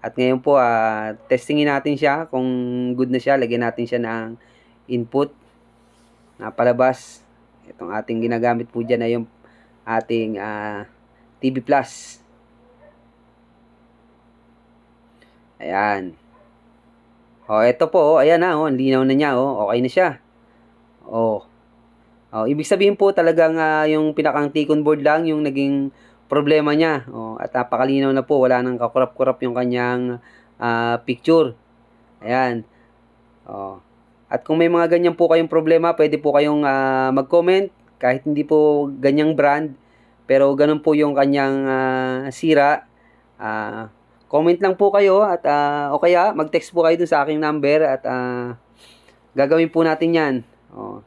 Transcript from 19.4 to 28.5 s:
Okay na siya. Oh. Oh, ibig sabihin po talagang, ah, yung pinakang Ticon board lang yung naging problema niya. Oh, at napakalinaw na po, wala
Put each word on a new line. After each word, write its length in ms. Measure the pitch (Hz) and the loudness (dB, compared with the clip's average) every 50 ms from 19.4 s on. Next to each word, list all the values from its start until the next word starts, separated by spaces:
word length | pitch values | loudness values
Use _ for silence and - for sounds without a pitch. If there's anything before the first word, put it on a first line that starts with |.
| 131 139 131 101 104 101 | 0 -2 -2 -2 -2 -2
Okay 160 | 110 120 123 | 0 0 -2
na 60 | 127 - | 0 0
siya. 160 | 185 185 170 135 - _ _ _ _ _ _ _ _ _ _ _ _ _ _ _ _ _ | 0 0 0 -2 -6 _ _ _ _ _ _ _ _ _ _ _ _ _ _ _ _ _
Oh. 400 | - 107 113 113 113 107 101 - _ _ _ _ _ _ _ _ _ _ _ _ _ _ _ _ _ - | -8 -4 -2 0 0 -2 -4 -8 _ _ _ _ _ _ _ _ _ _ _ _ _ _ _ _ _ -8
Oh, 160 | 110 110 120 | -6 -4 -2
ibig 140 | 143 151 156 | -2 -4 -2
sabihin 320 | - 202 185 202 202 202 | -2 0 2 2 2 2
po 160 | - 202 196 196 | 4 2 2 2
talagang, 480 | 185 165 165 165 165 165 160 160 165 | 4 2 2 4 4 2 2 2 0
ah, 240 | 160 156 156 156 156 | 0 0 0 2 2
yung 320 | 156 156 156 156 156 151 | 2 2 2 0 0 -2
pinakang 320 | - 151 156 143 147 147 143 | 0 -2 0 0 0 -2 -2
Ticon 300 | 143 156 147 143 156 151 | -2 -2 0 0 0 0
board 240 | 151 151 156 151 139 | 2 2 0 2 2
lang 240 | 147 151 160 170 165 | 0 2 2 0 -2
yung 160 | 156 151 151 | -2 -2 -2
naging 480 | 147 135 139 139 139 139 139 139 139 - _ _ _ _ _ _ _ 139 | -2 -2 -2 -2 0 0 -2 -2 -4 -8 _ _ _ _ _ _ _ -2
problema 400 | 147 147 147 156 156 147 147 147 | 0 2 2 2 2 2 2 0
niya. 320 | 151 165 160 156 139 127 127 110 | 2 2 0 0 -4 -6 -10 -14
Oh, 240 | 113 113 113 110 | -12 -12 -12 -10
at 160 | - - - - | -10 -10 -6 -4
napakalinaw 580 | 123 123 - - 117 131 135 135 139 139 135 | -4 -4 -2 0 0 0 0 2 0 2 2
na 140 | 135 135 131 | 0 0 0
po, 160 | - 151 139 | 0 2 2
wala 240 | 127 127 | 4 4